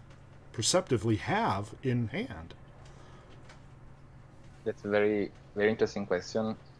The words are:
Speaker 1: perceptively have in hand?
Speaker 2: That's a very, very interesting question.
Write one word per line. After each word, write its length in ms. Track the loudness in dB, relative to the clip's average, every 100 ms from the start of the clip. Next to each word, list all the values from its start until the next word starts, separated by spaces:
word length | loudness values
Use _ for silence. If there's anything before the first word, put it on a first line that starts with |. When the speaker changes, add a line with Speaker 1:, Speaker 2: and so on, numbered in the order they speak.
| -20 -20 -20 -20 -12
Speaker 1:
perceptively 640 | -2 2 2 4 2 2 0
have 560 | 2 0 2 0 -4 -6
in 240 | -2 0 0
hand? 440 | -4 -6 -8 -14 -16 -20 -20 -20 -20 -20 -20 -20 -20 -20 -20 -20 -20 -20 -20 -20 -20 -20 -20 -20 -8
Speaker 2:
That's 220 | -6 -4 0
a 20 |
very, 440 | 4 4 2 0 -6 -8 2
very 140 | 2
interesting 360 | 4 0 0 0
question. 500 | 0 0 -2 -2 -4 -12